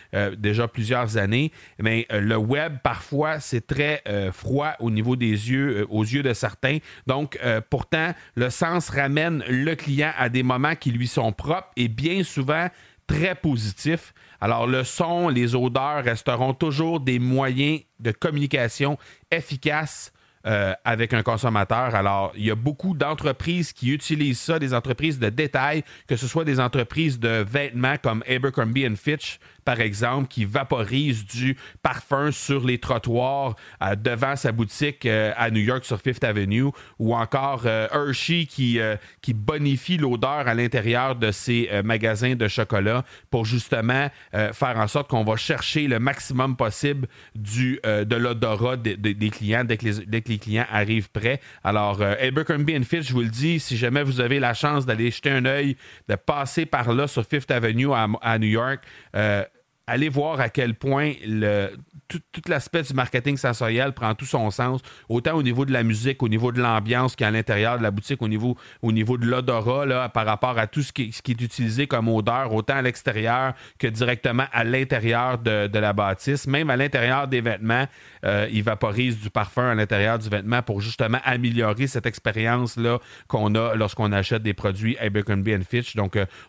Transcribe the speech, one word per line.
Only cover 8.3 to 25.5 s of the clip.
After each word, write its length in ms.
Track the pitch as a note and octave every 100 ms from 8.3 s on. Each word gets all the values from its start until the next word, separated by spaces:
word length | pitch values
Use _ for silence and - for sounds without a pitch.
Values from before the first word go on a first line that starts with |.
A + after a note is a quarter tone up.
| A#2
le 120 | B2
sens 420 | - E3 F3 -
ramène 520 | C#3 C#3 D3 E3 D3+ G2+
le 260 | B2+ D3+
client 380 | D#3 D3 C#3 D#3 -
à 120 | B2
des 160 | B2+
moments 320 | B2+ B2+ D3 -
qui 160 | C3
lui 160 | A#2+ A#2+
sont 240 | C#3+ A2
propres 380 | - C#3+ F3+ - -
et 120 | A#2
bien 340 | A2+ D#3 G3
souvent 460 | F3 D3 C3 D#3 F3 - - _ -
très 280 | D3+ F#3
positifs. 800 | F3 D#3 A#2+ G#2+ - D3 E3 - _ - -
Alors, 260 | G2+ A#2 B2
le 160 | C3
son, 460 | B2+ - E3+ F3 E3+
les 260 | B2 A#2+
odeurs 500 | B2 B2 C3 C#3+ D3
resteront 500 | B2 A#2 - A#2+ C3
toujours 460 | C3 D#3+ C#3+ E3 E3
des 180 | C3 B2
moyens 600 | B2 C3 C3+ B2+ D3 D#3 - -
de 120 | A2+
communication 840 | - E3+ D3 C#3 C#3 A#2 - C#3+ C#3+ - - _
efficaces, 800 | E3 - C3+ D3+ D3+ D#3 - - _ _ _ A2
euh, 280 | G#2 F#2+ F#2
avec 300 | A#2+ A2+ A#2
un 80 | A2+
consommateur. 720 | A2+ A2 B2 G#2+ G2 A2+ B2+
Alors, 380 | G#2+ G2 G2 G2 G#2+
il 80 |
y 60 | G#2+
a 40 |
beaucoup 400 | G#2+ C3+ C#3 F#3+
d'entreprises 800 | D3+ C#3+ D3+ D3 B2+ E3+ F3 D#3
qui 180 | - B2
utilisent 500 | C#3+ - D3+ D3 A#2+
ça, 180 | - E3
des 160 | C3+
entreprises 440 | A#2+ C3 A#2+ D#3+ C3+
de 120 | G#2+
détail, 520 | B2 D3